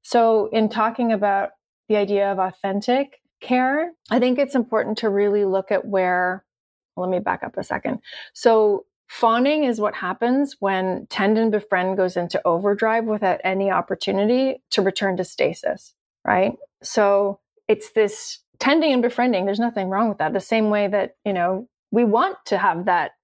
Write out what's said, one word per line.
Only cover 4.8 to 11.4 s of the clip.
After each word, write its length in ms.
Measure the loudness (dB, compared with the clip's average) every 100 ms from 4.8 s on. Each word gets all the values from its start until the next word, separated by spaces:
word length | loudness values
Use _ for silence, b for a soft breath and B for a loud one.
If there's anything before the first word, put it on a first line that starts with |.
| -2 -2
to 100 | 0
really 380 | 2 2 2 2
look 260 | 0 0
at 140 | -2 0
where, 580 | 0 2 0 0 -4 -10 _ _ _ _ -8
let 120 | -4
me 100 | -2
back 240 | -2 -4
up 140 | -6 -8
a 80 |
second. 360 | -6 -6 -4 -6 B B B
So 500 | 0 4 4 4 0 -6 _ _
fawning 560 | -2 0 2 2 2
is 160 | 0 -2
what 140 | -4
happens 640 | -4 -8 -2 0 0 0 -4
when 460 | -2 0 -2 -4 -6
Tend 300 | -2 2
and 120 | 2